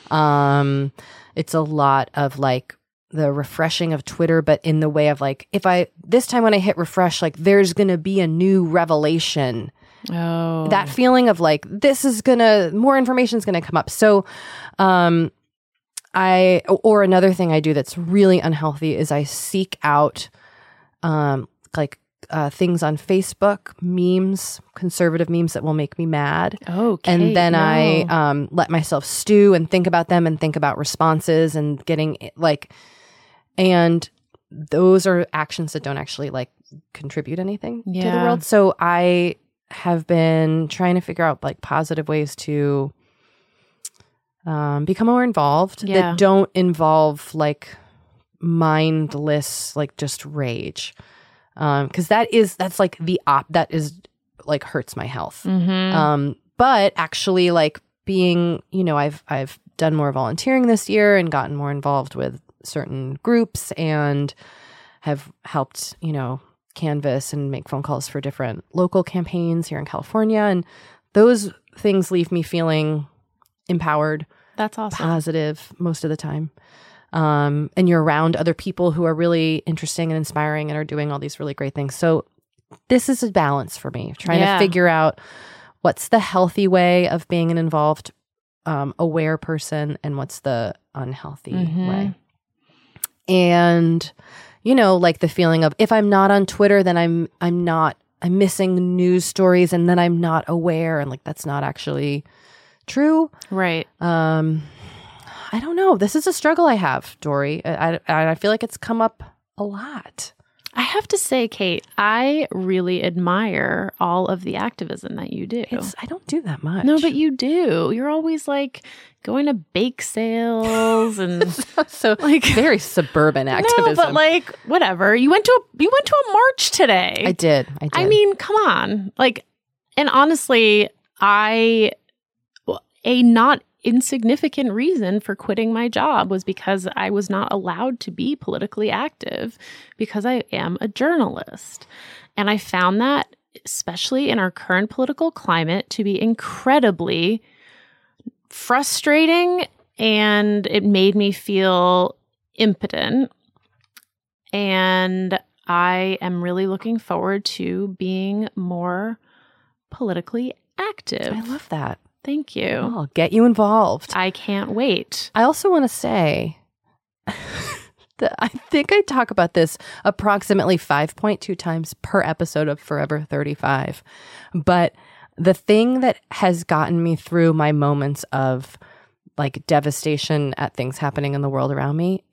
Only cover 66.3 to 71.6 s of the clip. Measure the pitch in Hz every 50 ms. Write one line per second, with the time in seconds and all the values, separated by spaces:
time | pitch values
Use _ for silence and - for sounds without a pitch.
66.3 | 131 135 _ _ _ _ _ _ - - 165 156 147 147 143 143 127 135 - -
67.3 | - 147 143 139 139 135 143 - 143 135 139 - 143 131 139 - - 143 139 139
68.3 | - - 135 117 104 - - _ - 175 180 180 - 190 175 - - 180 170 -
69.3 | - 175 170 170 165 170 165 - 156 143 147 - - - 156 - - 220 220 220
70.3 | 220 214 208 208 185 180 170 _ - - - - _ _ _ _ - 208 220 240
71.3 | 247 214 202 185 - _